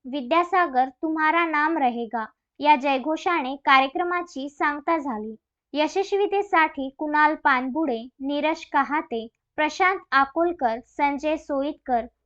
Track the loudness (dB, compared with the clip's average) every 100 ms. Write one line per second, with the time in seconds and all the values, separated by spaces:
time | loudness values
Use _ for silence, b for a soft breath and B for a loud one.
0 | -10 -6 0 2 2 2 2 2 0 -2
1 | -4 0 2 2 2 2 0 2 0 0
2 | -4 -6 -6 _ _ -2 2 4 2 0
3 | -2 -2 -2 -2 -2 -2 4 4 4 -2
4 | -2 -4 -6 -8 -10 -4 -2 -2 -2 -2
5 | -2 -6 -8 -12 _ _ _ -2 0 0
6 | 0 0 0 0 0 2 2 0 -8 -6
7 | -2 2 2 2 2 0 0 -2 -2 -4
8 | -8 -10 -4 -2 0 -2 -2 0 0 -2
9 | -4 -6 -8 _ _ -2 -2 2 0 0
10 | 0 2 2 2 0 0 -2 -2 -8 -2
11 | 0 0 -2 -2 -2 -2 -2 -6 -2 -2
12 | -2 _